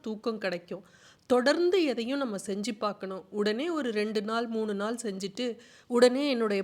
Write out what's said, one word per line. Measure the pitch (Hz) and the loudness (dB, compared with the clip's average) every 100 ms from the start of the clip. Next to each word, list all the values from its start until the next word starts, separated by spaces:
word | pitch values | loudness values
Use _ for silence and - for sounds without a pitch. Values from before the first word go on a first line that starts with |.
| 226 | -10
தூக்கம் | 214 240 220 196 | -6 -6 -4 -4
கிடைக்கும். | 175 - 185 - _ - _ _ | -6 -8 -14 -14 _ -20 _ _
தொடர்ந்து | 247 254 320 349 381 311 | 4 4 4 4 4 2
எதையும் | 240 233 277 | 0 -2 -2
நம்ம | 262 202 - | -2 -4 -6
செஞ்சு | 196 208 214 | -4 -4 -4
பார்க்கணும். | 208 196 190 190 - 208 | -4 -4 -8 -10 -8 -2
உடனே | 208 220 320 320 | 0 0 -2 -2
ஒரு | 254 214 | -2 -2
ரெண்டு | 208 214 208 | 0 -2 -2
நாள், | 226 233 | -2 -2
மூணு | 226 214 202 | -2 -2 -2
நாள் | 208 233 | -2 -4
செஞ்சுட்டு | 233 190 190 - 247 226 - - _ 240 | -6 -6 -8 -4 -6 -6 -14 -20 _ 6
உடனே | 247 254 285 | 6 6 0
என்னுடைய | 247 226 202 | 0 0 0